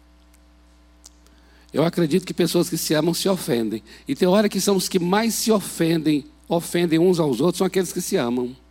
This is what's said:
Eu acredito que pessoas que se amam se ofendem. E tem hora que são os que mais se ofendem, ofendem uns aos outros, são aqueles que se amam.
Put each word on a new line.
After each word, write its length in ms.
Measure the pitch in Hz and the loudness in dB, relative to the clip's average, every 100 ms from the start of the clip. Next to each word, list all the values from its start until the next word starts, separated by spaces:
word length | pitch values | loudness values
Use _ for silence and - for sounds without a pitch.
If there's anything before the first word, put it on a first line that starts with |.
| _ _ _ _ _ _ _ _ _ _ - _ _ _ _ _ _ | _ _ _ _ _ _ _ _ _ _ -20 _ _ _ _ _ _
Eu 100 | 131 | 0
acredito 420 | 165 180 160 185 - | 0 2 0 0 -2
que 80 | |
pessoas 360 | 175 170 175 - | -2 0 0 0
que 80 | 165 | -2
se 160 | - | -2
amam 200 | 151 170 | 0 0
se 140 | 196 196 | 0 0
ofendem. 540 | 185 - 117 110 110 - - - | -2 -2 -2 -2 -6 -10 -14 -8
E 80 | 135 | 0
tem 120 | 180 | 2
hora 200 | 208 208 | 4 2
que 140 | 196 | 0
são 140 | 202 190 | 0 0
os 120 | - | 0
que 120 | 185 | -2
mais 340 | 175 208 226 | 0 0 0
se 180 | - 220 | -2 0
ofendem, 760 | 214 - - 165 165 151 147 - - - | 0 0 -2 0 0 0 -2 -4 -14 -4
ofendem 520 | 170 165 175 175 160 | -4 -2 -2 0 2
uns 200 | 185 170 | 4 2
aos 220 | 151 120 | 0 0
outros, 160 | 175 175 | 0 0
são 100 | 190 | 0
aqueles 240 | 190 175 | -2 -4
que 100 | 180 | -6
se 160 | - - | -4 -2
amam. 380 | 120 123 123 131 _ | 0 -2 -4 -8 _